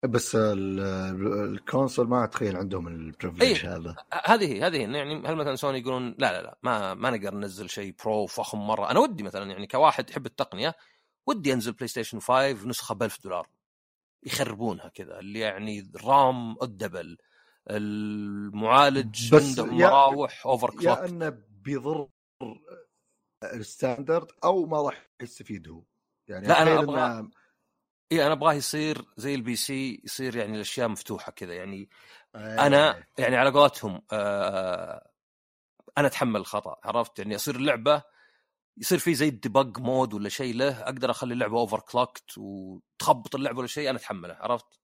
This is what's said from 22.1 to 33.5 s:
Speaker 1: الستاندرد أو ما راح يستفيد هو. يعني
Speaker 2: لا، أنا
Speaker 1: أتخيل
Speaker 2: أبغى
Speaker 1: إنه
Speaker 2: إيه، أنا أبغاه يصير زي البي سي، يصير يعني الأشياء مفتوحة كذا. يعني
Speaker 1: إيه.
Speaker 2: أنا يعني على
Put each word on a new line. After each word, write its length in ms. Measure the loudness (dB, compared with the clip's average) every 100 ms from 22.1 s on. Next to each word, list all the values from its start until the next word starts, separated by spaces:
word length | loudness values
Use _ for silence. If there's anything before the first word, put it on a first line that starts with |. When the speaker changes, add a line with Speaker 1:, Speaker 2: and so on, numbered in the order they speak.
| _ _ _ -14 -14 -20 -20 -20 _ _ _ _ _
Speaker 1:
الستاندرد 840 | -12 -10 -12 -2 -2 -2 0 0 -2 -2
أو 220 | 2 2 2
ما 160 | 0
راح 260 | -2 -4 _ _
يستفيد 480 | -16 -16 -12 -12 -12
هو. 140 | -20 _ _ _ _ _
يعني 200 | 2 8
Speaker 2:
لا، 140 | 8
أنا 100 | 10
Speaker 1:
أتخيل 160 | 8 4
Speaker 2:
أبغى 320 | 2 0 0
Speaker 1:
إنه 100 | -10 _ _ _ _ _ _ _ _
Speaker 2:
إيه، 140 | 2 4
أنا 60 |
أبغاه 200 | 4 4
يصير 520 | 2 0 -2 -2 -4 -8 -8
زي 180 | -4
البي 220 | -4 -2 -4
سي، 440 | -2 -4 -4 -6
يصير 320 | -10 -6 -6 -4
يعني 180 | -4
الأشياء 340 | -4 -6 -2 -2
مفتوحة 440 | -2 -8 -10 -10
كذا. 220 | -14 -12
يعني 340 | -10 -12 -12 -16 _ -20 -20 _
Speaker 1:
إيه. 320 | -16 -8 2 6
Speaker 2:
أنا 380 | 8 6 2 -8 -2
يعني 180 | 2 4
على 140 | 4